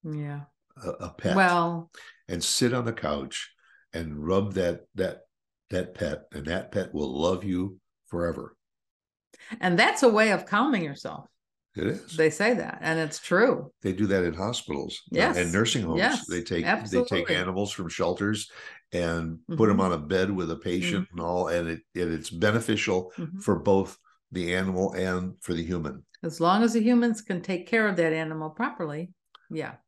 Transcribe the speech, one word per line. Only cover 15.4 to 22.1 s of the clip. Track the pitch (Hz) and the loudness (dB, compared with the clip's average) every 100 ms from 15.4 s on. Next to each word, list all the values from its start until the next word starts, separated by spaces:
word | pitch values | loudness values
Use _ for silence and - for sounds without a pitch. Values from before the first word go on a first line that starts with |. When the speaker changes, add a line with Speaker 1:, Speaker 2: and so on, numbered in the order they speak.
| 87 | 2
Speaker 2:
nursing | 90 113 135 | 2 2 2
homes. | 90 80 | 0 2
Speaker 1:
Yes, | 196 139 - | 2 0 -4
Speaker 2:
They | 87 | -6
take, | 87 | -2
they | 87 | -2
take | 85 | 0
Speaker 1:
absolutely. | 220 110 123 - 95 78 87 | 0 0 0 2 0 0 -2
Speaker 2:
animals | 92 92 101 | 0 -2 -4
from | - 85 | -4 -8
shelters | - 87 90 101 107 - - - - _ | -2 -2 0 0 -2 -6 -14 -18 -18 _
and | 90 85 85 82 82 - 165 | -2 0 -2 -4 -8 -8 4
put | 110 | 4
'em | 98 | 6
Speaker 1:
Mm-hmm. | |
Speaker 2:
on | 95 | 2
a | 85 | 0
bed | 73 92 95 | 0 0 2
with | 95 85 | 0 -4
a | 80 | -4
patient | 92 87 87 98 92 | -2 -2 0 -2 -4
Speaker 1:
Mm-hmm. | 87 | -6
Speaker 2:
and | 82 | -2
all, | 90 85 | 0 0
and | 87 85 | 0 -2
it, | 82 _ | -6 _
and | - 87 | -4 -4